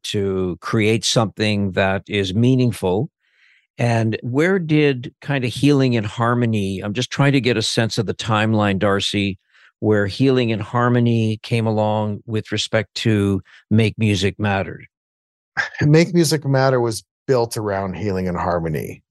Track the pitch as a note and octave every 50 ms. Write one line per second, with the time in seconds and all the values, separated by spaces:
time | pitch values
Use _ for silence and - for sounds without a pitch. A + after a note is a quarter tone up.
0 | - - - G#2 G2 G2 F#2+ F#2+ F#2 F2+ E2+ E2 - - - A2+ G#2 G#2+ A2+ A#2
1 | - - - B2 A2+ F#2+ - - A2 G#2+ G#2 G2+ G2+ G2 F2 G2 G2 F#2+ F#2+ G2
2 | - - G2 G2+ G2 F#2 F2+ A2+ A#2+ B2+ C3 B2+ B2 A#2+ G2 - - F#2 F2+ G#2
3 | C3+ - _ _ _ _ _ _ _ _ _ _ _ _ _ - A#2+ A#2+ A#2 A2+
4 | A2+ A2+ G#2+ - - A#2+ B2 C#3 D#3+ F#3 G3 G3 E3 D#3 D3+ D3+ D3+ C#3+ C3+ B2
5 | A#2+ - - _ - - C#3+ C3+ A#2+ A#2+ - B2 C3+ C#3+ C#3+ C3+ C3+ B2+ A#2+ A#2
6 | G#2 G#2 - - A#2 A#2 B2 A#2+ A#2+ A2+ A2 G#2 G2 F#2+ G2 F#2 - G#2 G#2 A#2+
7 | B2+ - - - C#3 C#3+ C3+ C#3 A2 B2 A#2 A2 A2+ - - B2 A2+ A2 - -
8 | G#2 F2+ - - - A#2 G#2+ G#2 A2 A2 A2 G#2+ G#2 G2+ G2 F#2 G#2 G2+ G2 G2+
9 | F#2+ - - G#2 G2 G2 F#2 - _ _ _ _ - - _ - G#2+ G#2+ G#2+ G#2
10 | G2+ G2 - - C3 C3+ C3 B2+ B2 A2+ A2+ G2+ G#2 - - A#2+ A#2+ B2 A#2+ B2
11 | A#2+ A#2+ A#2 A2+ A2 A2 A2 G#2 - - B2 A#2 A2 A2+ G#2+ G#2+ G#2+ G#2+ G#2+ G#2+
12 | G#2+ G#2+ G#2 - - - G#2+ G#2+ - - G#2+ G#2+ - - - A2 G2+ - - -
13 | - A2+ A2 G#2 G2+ G2 G2 F#2 - _ - - _ - G#2 A2 A2+ G#2+ F2 -
14 | A2 G#2+ G2+ F2+ G2 G2 E2+ - G#2+ G#2 G2 G2 F#2 - - - - - _ _
15 | _ _ _ _ _ _ _ _ _ _ - - - - - - - D3+ D3+ D#3+
16 | E3+ - D#3+ F3 E3 C#3 D#3+ D3+ - C#3 C3+ C3 C3 C3+ C3+ B2 A#2+ A#2 G#2+ -
17 | - _ _ _ _ - C3 A#2+ A#2 A#2 - A#2 G#2+ G#2 G2 F#2+ G2 F#2+ F2+ -
18 | F#2+ G#2 F#2 F#2 F#2 F2+ E2+ F2 F2 F#2 F2 F2 E2 E2 D2+ C#2 G1+ - - -
19 | _ _